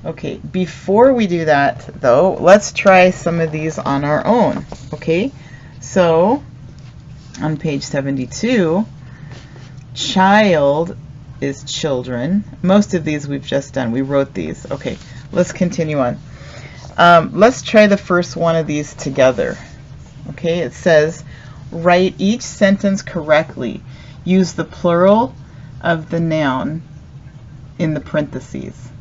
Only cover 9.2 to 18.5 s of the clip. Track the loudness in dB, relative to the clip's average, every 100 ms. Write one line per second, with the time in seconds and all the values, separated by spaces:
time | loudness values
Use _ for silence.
9.2 | -18 -18 -20 -20 -20 -20 -18 -10 -4 2
10.2 | 4 4 4 4 2 0 -2 -8 -16 -20
11.2 | -20 -8 -8 -8 -10 -6 -4 -4 -4 -6
12.2 | -2 -2 -4 -4 2 4 4 -2 -2 -6
13.2 | -4 -8 -2 -4 -2 -6 -4 -2 0 0
14.2 | 0 -6 -8 -10 -10 -8 -8 -10 -14 -18
15.2 | -6 -2 -2 -2 -4 -2 -4 -2 -2 -4
16.2 | -14 -20 -18 -18 -18 -18 -10 2 6 6
17.2 | 4 4 4 4 2 4 6 4 2 -2
18.2 | 0 -2 0